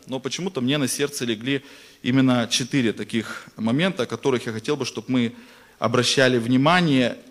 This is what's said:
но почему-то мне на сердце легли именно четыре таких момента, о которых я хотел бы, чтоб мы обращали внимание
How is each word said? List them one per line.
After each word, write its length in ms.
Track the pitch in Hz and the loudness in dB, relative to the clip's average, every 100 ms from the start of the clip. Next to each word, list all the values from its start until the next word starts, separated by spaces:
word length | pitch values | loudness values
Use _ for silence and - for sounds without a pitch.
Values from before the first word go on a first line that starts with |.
| - | -10
но 140 | 127 | -8
почему-то 400 | 131 - 185 185 | -8 -6 -6 -4
мне 180 | 123 147 | -2 0
на 80 | 127 | -2
сердце 380 | - 143 - | -2 -4 -4
легли 400 | 123 110 120 139 - - - - | -4 -4 -2 -4 -6 -20 -20 -8
именно 440 | 104 135 131 123 113 | 0 4 4 2 0
четыре 440 | - 127 147 113 | -4 -2 0 0
таких 560 | 98 107 117 107 - - - | -2 -4 -4 -6 -10 -14 -6
момента, 480 | 110 131 185 - | -2 0 0 -2
о 20 | 117 | -4
которых 400 | 117 139 123 120 | -2 0 0 -2
я 60 | |
хотел 240 | 110 - 147 | -8 -4 -4
бы, 80 | |
чтоб 240 | 123 - 107 | -4 -8 -2
мы 260 | 127 117 - - - - - | 0 0 -4 -20 -20 -20 -4
обращали 580 | 110 123 120 - 131 123 | 0 2 2 4 4 4
внимание 800 | 113 127 143 180 175 135 123 - - | 2 4 4 4 4 4 2 -2 -14